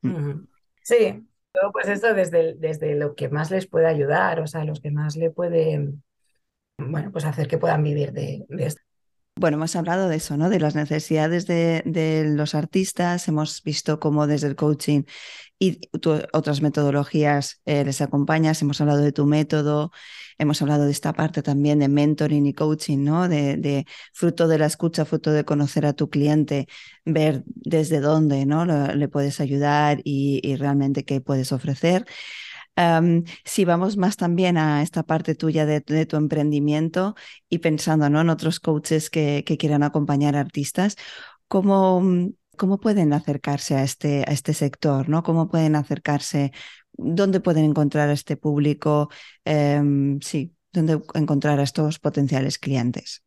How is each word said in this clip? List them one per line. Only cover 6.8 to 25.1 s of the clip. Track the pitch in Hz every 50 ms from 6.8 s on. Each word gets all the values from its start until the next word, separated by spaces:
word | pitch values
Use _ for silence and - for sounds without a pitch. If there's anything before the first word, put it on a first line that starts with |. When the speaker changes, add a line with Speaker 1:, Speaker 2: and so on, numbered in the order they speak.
| - 127 160 151 156 202
Speaker 2:
pues | - 170 147
hacer | 151 147 - 151 -
que | - 156
puedan | - 165 160 156 151
vivir | 151 147 147 143 - 127
de, | - - - - - - _
de | 139 - 143 151
esto. | 151 - _ _ _ _ _ _ _ _ _ _ _ -
Speaker 1:
Bueno, | 185 165 147 151
hemos | 156 160 -
hablado | 180 165 170 170 190 190 185
de | 160 156
eso, | - - 151 143
¿no? | 156 180
De | 214 180
las | 156 151 143
necesidades | 151 147 139 151 156 156 - 160 156 151 160 170 175 170 -
de, | 175 170 165 165 165 160 - -
de | 160 165 156 160 160 156 156
los | 151 151 147 151 151 -
artistas, | 151 156 160 - 185 190 185 - - 180 175 175 175 - -
hemos | 160 151 151 151 - - _
visto | - 147 - - - 156 156
cómo | - 156 147 151 151 147
desde | 151 143 139 143
el | 135
coaching | - 156 151 151 147 - - 147 143 139 _ - - - - - - - - _ _
y | 190 190 - - - _ _ 160
tú | - 165 156 151 - - -
otras | 156 147 156 147 139 156
metodologías, | 147 139 - 147 143 139 143 143 - - 151 151 147 147 143 135 - - _ _
eh, | - 151 143 139
les | 139 135 -
acompañas, | 143 139 - 143 143 - 160 160 160 156 156 - 160
hemos | 143 139 -
hablado | 151 147 147 143
de | 147 147 143
tu | - 147 143
método, | 151 151 156 147 - 151 147 147 147 147 151 170 _ - - - - - - - - _
hemos | 151 147 151 - 156
hablado | 143 147 147 147
de | 143
esta | 143 147 - 156 151
parte | - 160 156 160 151 139
también | - 143 139 143 147 147 151
de | 143 139
mentoring | 143 147 147 151 151 143 151 151 147 147 143 143
y | 139
coaching, | - 156 151 156 156 - - 147 139 139
¿no? | 147 156 170 180 180
De, | 170 147 143 139 139 151
de | 143 147 143 139 143 - - - - - _
fruto | - - 170 165 - 170 160
de | 160 151
la | 156 151
escucha, | 151 - - 165 165 - 156
fruto | -